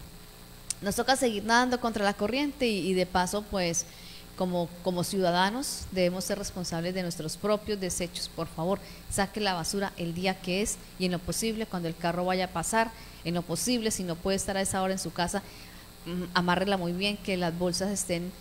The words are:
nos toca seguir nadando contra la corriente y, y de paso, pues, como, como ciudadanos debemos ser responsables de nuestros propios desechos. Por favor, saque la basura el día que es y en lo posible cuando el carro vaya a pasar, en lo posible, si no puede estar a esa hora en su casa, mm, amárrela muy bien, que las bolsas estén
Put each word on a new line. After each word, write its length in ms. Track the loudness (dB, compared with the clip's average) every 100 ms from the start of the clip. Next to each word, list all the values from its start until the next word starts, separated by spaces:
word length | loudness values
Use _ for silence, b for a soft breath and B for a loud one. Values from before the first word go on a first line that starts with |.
| -14 -16 -18 -18 -18 -12 -8 -6
nos 140 | -2 0
toca 200 | 4 4
seguir 300 | 4 2 4
nadando 340 | 6 6 4
contra 240 | 0 2
la 100 | 2
corriente 540 | 4 2 2 0 2 2
y, 220 | 4 4
y 40 |
de 120 | 4 4
paso, 380 | 4 2 0
pues, 420 | -2 0 2 0 -2 B B B B -2
como, 320 | 0 2 0 -2
como 220 | 0 2
ciudadanos 760 | 2 2 4 6 4 2 -2 -4 -4
debemos 320 | 2 4 2
ser 140 | -2 -2
responsables 560 | -4 -6 -4 -2 -2
de 100 | -2
nuestros 320 | -2 -4 -6 -2
propios 460 | 0 0 0 -4
desechos. 480 | -2 -2 -4 -4 -8
Por 140 | -6 -6
favor, 320 | -2 0 0 B B B
saque 300 | 0 0 0
la 120 | 0
basura 380 | 0 0 -2 -2 -2
el 160 | -4
día 260 | 0 0 0
que 220 | 0 0
es 160 | 0 -4 B B
y 100 | 0
en 40 |
lo 80 | 0
posible 460 | -2 -2 -2 -2 -4
cuando 240 | -4 -4
el 80 | -2
carro 260 | 0 0
vaya 220 | 2 2 0
a 80 |
pasar, 380 | -2 0 2 2 -2 B B -2
en 80 |
lo 80 | -2
posible, 500 | 0 0 2 2 2
si 120 | 0
no 120 | -2 -2
puede 220 | 0 0
estar 180 | 0 0
a 60 |
esa 200 | 0 2
hora 120 | 2
en 60 | 0
su 120 | -2
casa, 320 | 0 0 0 -6 B B B B -14 -6
mm, 180 | -4 0
amárrela 440 | 2 4 4 4 2
muy 160 | 2
bien, 240 | 0 0 -2
que 180 | -2 0
las 220 | 0 2
bolsas 320 | 0 2 0
estén 420 | 0 0 -2 -2 -8